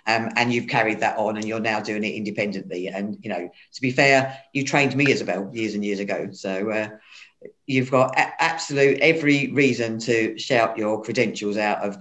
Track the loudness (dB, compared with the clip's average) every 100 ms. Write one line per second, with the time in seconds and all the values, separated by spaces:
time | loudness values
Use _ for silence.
0 | -2 0 0 0 0 0 0 2 2 2
1 | 0 0 -2 -2 -4 -2 -2 -2 -2 -4
2 | -4 -4 -6 -2 -4 -4 -8 -8 -6 -6
3 | -6 -8 -8 -8 -8 -14 _ -6 -2 4
4 | 6 6 4 -6 -6 -4 0 2 2 4
5 | 2 2 0 -4 -4 -4 -4 -2 -2 -4
6 | -4 -4 -6 -8 -6 -4 -2 -2 -4 -10
7 | _ -20 -20 _ -20 _ -2 0 2 4
8 | 4 2 0 0 0 0 -4 4 4 6
9 | 4 4 2 2 2 2 2 2 -2 -2
10 | 0 0 0 -4 0 2 2 0 -2 -2
11 | -2 0 0 -2 -4 -2 0 -2 -4 -8